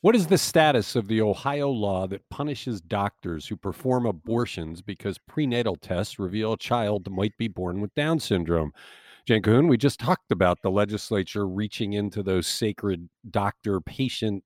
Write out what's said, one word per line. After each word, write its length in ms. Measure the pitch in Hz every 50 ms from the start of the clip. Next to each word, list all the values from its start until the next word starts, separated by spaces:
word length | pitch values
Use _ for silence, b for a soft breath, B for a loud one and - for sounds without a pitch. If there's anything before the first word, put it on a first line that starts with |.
What 140 | - 185 233
is 120 | 240 180
the 100 | 156 190
status 580 | 175 - - - 165 156 151 143 120 101 - -
of 120 | 123 107
the 140 | 98 110 110
Ohio 480 | 110 107 98 - - 139 143 147 143 143
law 380 | 135 113 104 101 98 92 95
that 200 | 95 98 95 _ _
punishes 520 | - - 143 151 143 - - 131 117 98
doctors 680 | 80 80 110 101 101 101 _ _ - 92 82 78 -
who 80 | - 107
perform 500 | - - 98 90 - - 127 127 127 120
abortions 760 | 113 98 78 _ - 113 117 120 - - - 82 80 82 82
because 360 | 90 - 98 - - 101 92
prenatal 580 | - _ _ - - 151 135 120 120 120 110 90
tests 420 | - - - 92 87 104 - - -
reveal 340 | 101 90 92 107 110 110 110
a 40 |
child 520 | - - - 120 120 113 104 107 101 87 101
might 280 | 95 92 98 107 -
be 100 | _ 117
born 320 | 110 92 - 90 87 87 98
with 160 | 104 101 _
Down 240 | - 143 156 165 160
syndrome? 540 | - - 107 90 85 78 85 82 78 73 B B B B B B B B B B B
Jane 160 | - 117 110
Cahoon, 280 | 92 107 110 123 160 175
we 80 | 135
just 220 | 113 127 139 - -
talked 320 | - 123 180 - _ _
about 300 | - 87 92 90 90 -
the 80 | - 95
legislature 760 | 92 101 104 101 107 104 - - 113 101 95 - - 104 101
reaching 460 | 95 92 98 107 104 - - 117 101 101
into 280 | 104 104 101 - 107
those 260 | 98 98 95 92 87
sacred 600 | - - - 120 107 101 - - 101 95 85 87 - _ _ _ 113
doctor-patient 1120 | - 107 98 101 - _ _ 107 98 92 76 - - - 135 127 - - 110 110 101 98 _